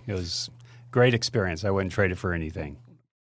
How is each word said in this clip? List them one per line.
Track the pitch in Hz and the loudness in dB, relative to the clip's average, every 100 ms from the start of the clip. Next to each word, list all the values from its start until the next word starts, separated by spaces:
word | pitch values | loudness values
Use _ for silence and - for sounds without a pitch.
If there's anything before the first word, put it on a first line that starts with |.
| - | -6
It | |
was | 95 87 - - - - - - | -6 -4 -6 -8 -14 -20 -20 -2
great | 123 123 | 4 6
experience. | 117 - 117 92 80 | 4 0 0 0 -2
I | 98 | 0
wouldn't | 98 95 | 0 0
trade | 95 95 | 2 2
it | 92 | 0
for | 95 | -2
anything. | 85 80 85 76 73 - - _ _ _ | -2 -4 -8 -10 -12 -20 -20 _ _ _